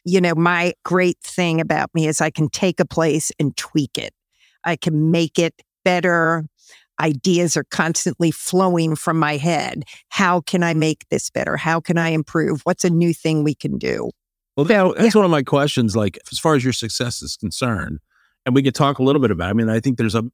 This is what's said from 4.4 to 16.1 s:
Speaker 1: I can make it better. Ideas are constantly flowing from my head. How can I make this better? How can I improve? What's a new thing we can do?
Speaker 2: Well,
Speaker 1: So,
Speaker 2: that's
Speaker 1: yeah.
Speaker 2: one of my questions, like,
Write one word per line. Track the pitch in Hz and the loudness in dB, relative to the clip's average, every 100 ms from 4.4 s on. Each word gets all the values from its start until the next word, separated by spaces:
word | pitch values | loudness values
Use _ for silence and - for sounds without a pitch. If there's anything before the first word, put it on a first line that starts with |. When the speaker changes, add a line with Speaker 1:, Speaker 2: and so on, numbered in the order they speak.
| _ _ 175 | _ _ -6
Speaker 1:
I | 165 | -4
can | 175 151 160 | -2 0 2
make | 170 165 - | 2 0 0
it | 165 _ _ _ 190 | -2 _ _ _ 0
better. | 180 175 170 165 165 156 _ _ - _ - | 0 2 2 2 0 -4 _ _ -20 _ -4
Ideas | 160 139 190 175 175 156 | -2 0 0 2 2 -2
are | |
constantly | - - 165 165 180 - 170 | -4 -2 -2 0 -4 0 -2
flowing | - - 180 190 175 160 156 | -2 -2 0 2 2 0 -2
from | - 160 | -2 0
my | 151 147 | 0 0
head. | 160 156 123 - - - - | -2 -2 -4 -8 -14 -18 -10
How | - 185 180 | -2 2 0
can | - 185 | 0 -2
I | 170 | 0
make | 160 156 151 - | 0 0 -2 -4
this | 135 - | -6 -4
better? | - - 147 | -6 -4 -4
How | 160 165 | -2 -2
can | - 170 | 0 0
I | 165 | 0
improve? | 160 147 165 156 151 - | -2 -2 -2 -2 -2 -2
What's | 185 185 | 0 2
a | |
new | 170 170 | 2 2
thing | 160 160 156 | 0 -2 0
we | 151 135 | 0 -2
can | 147 - | -6 -4
do? | 64 62 60 - _ _ _ - | -4 -4 -6 -12 _ _ _ -2
Speaker 2:
Well, | 156 | 2
Speaker 1:
So, | 214 185 - | 4 4 4
Speaker 2:
that's | 226 214 | 4 4
Speaker 1:
yeah. | |
Speaker 2:
one | 190 | 4
of | |
my | 156 | 2
questions, | 135 143 143 - 113 107 | 2 2 2 2 0 0
like, | 104 | -2